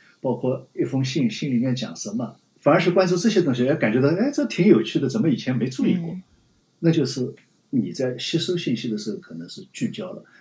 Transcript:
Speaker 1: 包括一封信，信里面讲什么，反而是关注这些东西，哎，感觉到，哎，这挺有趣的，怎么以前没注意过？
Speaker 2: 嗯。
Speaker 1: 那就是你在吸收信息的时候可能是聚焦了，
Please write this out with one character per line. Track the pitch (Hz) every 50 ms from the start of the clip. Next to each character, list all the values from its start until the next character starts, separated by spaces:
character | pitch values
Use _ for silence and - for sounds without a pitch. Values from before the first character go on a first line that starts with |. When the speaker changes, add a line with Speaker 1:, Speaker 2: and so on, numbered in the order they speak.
| _ _ _ _
Speaker 1:
包 | - 131 120
括 | - - 127 127 - - - -
一 | - 143
封 | 131 135 131 131
信， | 131 - 160 131 110
信 | - - 156 143
里 | 123
面 | 113 127 131 123
讲 | 127 110 87 82
什 | - - 104
么， | 101 123 120 107 - - _ _ _
反 | - - 147 156
而 | 165
是 | 165 185
关 | 170 196 185
注 | 175 180
这 | 170 - 220
些 | - 190
东 | 170 139 123
西， | 123 123
哎， | 135 160
感 | - 123 107 107
觉 | 127
到， | 135 143
哎， | 165 190 240 285 277
这 | 294 285
挺 | - - - 180
有 | 214 - -
趣 | 110 - - 156
的， | 139
怎 | 127 - 107
么 | 151 165
以 | 117
前 | - - 131 131
没 | - 226 -
注 | - - -
意 | - 185
过？ | 175 170 165
Speaker 2:
嗯。 | 175 185 - _ _ _ _ _ _ _ _ _ _ _
Speaker 1:
那 | 170 165
就 | 160 165 131
是 | 127 - 131 120 107 - - _ _ _ _ _ _
你 | - 123 107 -
在 | - - 127 127 123
吸 | - - - - 160
收 | - - 180
信 | 165 - - 120
息 | - - 117
的 | 107
时 | 104 - 110
候 | 98
可 | - - - 80
能 | 82 85 -
是 | - - 69 - -
聚 | - 123 -
焦 | - - 95 90 -
了， | - - _ _ _